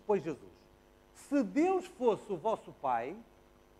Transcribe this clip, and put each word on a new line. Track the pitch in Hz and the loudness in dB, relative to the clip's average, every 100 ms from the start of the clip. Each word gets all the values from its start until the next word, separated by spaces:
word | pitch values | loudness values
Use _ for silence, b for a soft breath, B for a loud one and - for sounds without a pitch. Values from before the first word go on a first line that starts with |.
| - | 0
pois, | 202 | 0
Jesus, | 151 123 - - - - - - - | 0 -8 -12 -20 -20 -20 -20 -20 -20
"Se | - - 285 | -20 0 0
Deus | 196 226 359 381 - | 2 2 2 2 -2
fosse | - 240 185 - | -2 0 0 -2
o | 175 | -4
vosso | 214 208 - | -2 -4 -6
pai," | - 135 117 127 220 - - - - _ | -6 -2 -2 -4 -10 -16 -20 -20 -20 _